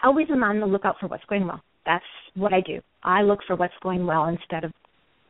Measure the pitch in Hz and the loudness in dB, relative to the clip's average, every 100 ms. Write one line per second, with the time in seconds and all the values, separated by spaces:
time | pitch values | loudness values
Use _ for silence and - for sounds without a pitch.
0 | 254 285 311 277 214 208 208 196 202 - | 4 2 2 2 2 0 0 0 0 -4
1 | 190 - - 202 180 - _ _ - 170 | -6 -10 -6 -2 -2 -6 _ _ -2 -2
2 | - - - 185 202 185 185 170 - _ | -2 -20 -16 -4 0 2 0 -8 -12 _
3 | - 185 202 202 - 180 180 - 185 180 | 0 4 4 2 -2 -2 -2 -4 -6 -2
4 | 175 160 160 170 - 165 165 - _ _ | 0 0 0 -2 -6 -8 -8 -12 _ _
5 | _ _ _ | _ _ _